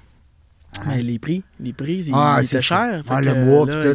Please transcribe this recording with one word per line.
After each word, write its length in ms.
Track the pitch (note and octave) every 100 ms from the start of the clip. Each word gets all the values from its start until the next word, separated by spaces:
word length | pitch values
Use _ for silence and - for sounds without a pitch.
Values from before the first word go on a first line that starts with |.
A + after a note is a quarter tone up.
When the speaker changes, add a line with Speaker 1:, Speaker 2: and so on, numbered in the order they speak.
| _ _ _ _ _ _ - -
Speaker 1:
Hein ? 60 | D3
Speaker 2:
Mais 140 | C3
les 160 | A#2+ A#2
prix, 260 | - F#3 - -
les 140 | B2
prix, 320 | - C#3 F#3 D#3+
ils 40 |
Speaker 1:
Ah, 220 | C3+ D3 C#3+
Speaker 2:
étaient 80 | B2+
Speaker 1:
c'est 100 | C3
fou. 60 |
Speaker 2:
chers. 400 | B2+ F3 A#3+ F3+ C#3+
Speaker 1:
Ah, 60 | C3+
Speaker 2:
Fait 80 | C3+
Speaker 1:
le 80 |
Speaker 2:
que 100 | C3 B2+
Speaker 1:
bois, 200 | C#3+ C#3+
Speaker 2:
là, 140 | D3+
Speaker 1:
puis 100 | D3